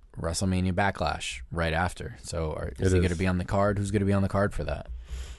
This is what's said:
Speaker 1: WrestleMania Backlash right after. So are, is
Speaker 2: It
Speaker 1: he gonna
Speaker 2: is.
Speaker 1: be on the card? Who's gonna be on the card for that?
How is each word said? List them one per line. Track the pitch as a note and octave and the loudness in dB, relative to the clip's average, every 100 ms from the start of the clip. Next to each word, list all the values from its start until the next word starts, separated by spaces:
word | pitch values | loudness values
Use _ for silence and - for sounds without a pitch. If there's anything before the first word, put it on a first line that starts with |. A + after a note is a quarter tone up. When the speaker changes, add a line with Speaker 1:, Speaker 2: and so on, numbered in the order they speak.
| - - | -18 -6
Speaker 1:
WrestleMania | E2+ E2+ F#2+ F#2 F#2 | -4 0 2 2 2
Backlash | F2+ G2 F#2 D2+ D#2+ - - - | 2 0 0 -2 -2 -6 -10 -8
right | E2+ E2+ | -2 0
after. | D#2+ F2+ - - - | 2 0 -2 -10 -12
So | - E2 D#2+ | -8 -4 -2
are, | D#2 E2+ - | -2 -6 0
is | F#2 | 4
Speaker 2:
It | F2+ | 4
Speaker 1:
he | |
gonna | F2 | 4
Speaker 2:
is. | E2+ | 2
Speaker 1:
be | F#2 | 2
on | F2+ | 2
the | F2+ | 0
card? | G2+ G2+ G2+ | 2 2 2
Who's | G2+ | 0
gonna | G#2 G2 | 2 2
be | |
on | G2 | 2
the | G2 | 2
card | G2 G2+ | 2 2
for | - D2+ | 0 -2
that? | D2 - - - - - | -4 -6 -12 -10 -10 -10